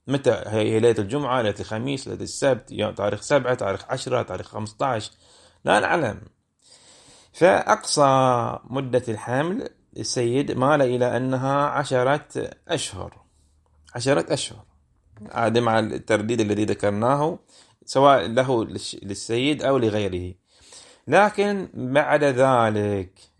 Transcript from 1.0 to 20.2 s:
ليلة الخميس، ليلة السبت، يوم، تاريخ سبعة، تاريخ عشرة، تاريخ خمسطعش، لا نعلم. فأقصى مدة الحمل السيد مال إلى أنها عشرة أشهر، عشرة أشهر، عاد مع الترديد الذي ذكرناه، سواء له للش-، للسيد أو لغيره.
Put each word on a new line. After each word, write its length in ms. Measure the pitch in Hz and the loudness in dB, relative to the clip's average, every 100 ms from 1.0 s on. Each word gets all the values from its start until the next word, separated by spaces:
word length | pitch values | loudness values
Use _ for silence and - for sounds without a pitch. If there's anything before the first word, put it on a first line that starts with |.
| 98 139 135 127 | 0 -4 -2 0
ليلة 180 | 110 98 | 0 -4
الخميس، 480 | - 110 131 135 - | -6 -6 -6 -8 -8
ليلة 160 | 98 | -10
السبت، 480 | 98 - 139 120 - | -10 -2 0 0 -4
يوم، 220 | 104 104 | -6 -4
تاريخ 280 | 98 101 107 | -2 -4 -4
سبعة، 320 | - 147 123 | 0 0 0
تاريخ 320 | 127 98 98 - | -2 -2 -4 -6
عشرة، 320 | 131 - 123 | -8 -4 -4
تاريخ 260 | 113 101 - | -4 -8 -10
خمسطعش، 640 | 110 107 - 139 113 - _ _ - _ _ - | -10 -10 -4 -4 -4 -6 _ _ -20 _ _ 2
لا 140 | 202 | 2
نعلم. 420 | 190 175 127 90 - _ _ _ _ _ _ - - - _ | 2 0 -2 -6 -14 _ _ _ _ _ _ -20 -20 -20 _
فأقصى 1300 | - 175 196 - 208 - 156 139 131 131 123 120 117 | 2 4 4 2 0 0 2 4 6 4 2 -2 -6
مدة 400 | - 131 131 123 117 | -8 -8 -2 -2 -2
الحمل 600 | 107 - 127 165 220 - _ _ - | -8 -4 -4 -2 -6 -10 _ _ -12
السيد 540 | 117 - 117 127 143 | -8 -2 0 0 -2
مال 300 | 123 131 151 | 0 2 4
إلى 360 | 127 123 123 117 | 2 2 0 0
أنها 480 | 131 131 135 143 143 | -2 -2 -2 0 0
عشرة 840 | 127 143 127 127 147 - 120 110 - - | -2 -2 0 2 0 -4 -10 -10 -12 -6
أشهر، 460 | 139 - 92 90 - _ _ _ _ _ _ _ 120 | -6 -6 -10 -14 -16 _ _ _ _ _ _ _ -6
عشرة 380 | 127 151 165 | 0 0 0
أشهر، 300 | 147 - 107 - _ _ _ _ - 107 | -4 -4 -12 -20 _ _ _ _ -20 -10
عاد 260 | - 113 113 | -2 2 2
مع 220 | 120 110 | 2 2
الترديد 600 | 110 65 - 107 107 120 | 0 -4 0 0 0 0
الذي 240 | 104 104 107 | 0 0 0
ذكرناه، 720 | 104 104 101 117 143 151 180 _ _ _ _ - | 0 -2 0 0 0 -2 -6 _ _ _ _ -4
سواء 420 | 131 139 131 95 | 4 6 6 2
له 380 | 117 127 120 98 | 0 2 0 -2
للش-، 380 | 85 - - | -6 -12 -12
للسيد 600 | 98 98 - 117 139 151 | -10 -10 -4 -2 0 0
أو 140 | 135 139 | 2 2
لغيره. 580 | 113 107 98 90 | 2 0 -2 -4